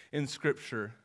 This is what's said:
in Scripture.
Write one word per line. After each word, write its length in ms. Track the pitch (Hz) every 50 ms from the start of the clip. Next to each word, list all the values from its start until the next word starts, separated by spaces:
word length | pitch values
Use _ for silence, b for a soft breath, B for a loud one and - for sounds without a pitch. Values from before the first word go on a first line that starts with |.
| B B
in 160 | B 151 143
Scripture. 680 | 135 - - - 147 135 - - - - 113 104 107 117 -